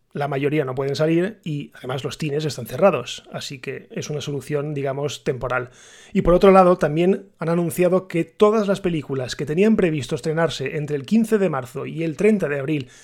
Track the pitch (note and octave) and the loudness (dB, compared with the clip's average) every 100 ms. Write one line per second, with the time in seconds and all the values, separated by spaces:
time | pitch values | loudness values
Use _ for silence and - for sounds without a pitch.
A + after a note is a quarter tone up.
0 | _ - D3 C#3 C#3+ D3+ C3+ C3 C#3 C#3+ | _ -6 -4 -2 0 0 -2 -2 -4 0
1 | D#3 E3 F#3 - E3+ D3 - - B2+ C3+ | 2 2 0 -4 -8 -8 -10 -14 -8 -6
2 | C3 - D3+ C#3+ D#3 - A2+ B2+ F#3+ D3 | -6 -6 -4 -2 -4 -6 -8 2 2 2
3 | A#2+ - - - - C3+ C#3 B2+ - A3 | -4 -12 -14 -14 -12 -14 -12 -14 -12 -12
4 | - D3 D3 C#3+ B2 D3 D3 C#3+ C#3 C3+ | -8 -8 -6 -8 -4 -4 -4 -4 -4 -4
5 | C#3+ - - B2+ B2 B2+ B2 - - - | -4 -4 -4 -4 -2 -4 -4 -14 -20 -20
6 | - G3 E3+ F3+ G3 F#3+ F3+ F3+ D#3 D3+ | -6 -2 4 6 8 8 8 6 2 2
7 | F3 G3+ - - D#3+ E3+ E3+ F3+ F3+ F3+ | 2 2 -2 -8 -2 0 0 0 2 2
8 | F#3 E3+ E3 - G#3+ A3 G3+ G3 F3+ E3 | 0 -4 -4 2 4 4 0 -2 -2 -2
9 | C3 C3+ B2 - D3 D#3 G#3+ G#3+ F3 D#3 | -4 -6 -6 -6 -4 2 4 4 2 0
10 | A2+ D#3+ E3 D#3 D#3+ - C3+ D#3 C#3+ D3 | -4 -6 -4 0 -2 -2 -6 -6 -4 -6
11 | C3 A3 A3 A3 F#3 C#3 B2 C#3 C3 D3 | 0 2 4 2 2 -2 -6 -8 -8 -6
12 | E3 D3 G3+ G#3 D3+ C#3+ C#3 D3+ B2+ - | -6 0 2 2 0 -4 -2 -4 -4 -14